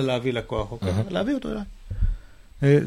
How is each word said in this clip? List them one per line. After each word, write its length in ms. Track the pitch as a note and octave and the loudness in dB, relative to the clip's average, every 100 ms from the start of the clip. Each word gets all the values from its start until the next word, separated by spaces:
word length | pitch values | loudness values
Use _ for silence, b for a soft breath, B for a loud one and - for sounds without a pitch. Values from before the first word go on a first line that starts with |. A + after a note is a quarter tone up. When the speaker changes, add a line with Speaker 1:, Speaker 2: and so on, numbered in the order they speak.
Speaker 1:
להביא 320 | C3 B2 B2+ | 2 0 0
לקוח, 400 | A#2+ - A2 G2+ | -2 -2 -4 -4
אוקיי? 200 | A#2 G2 | -4 -2
Speaker 2:
מהמם. 120 | F#2 A2 | 0 0
Speaker 1:
להביא 240 | F#3 G3+ | -2 -2
אותו 140 | C#4 A3+ | -2 -4
אליי. 120 | G#3+ G3+ - B B B B B B B - | -8 -10 -14 B B B B B B B 0
אה, 160 | C#3 C#3+ | 6 6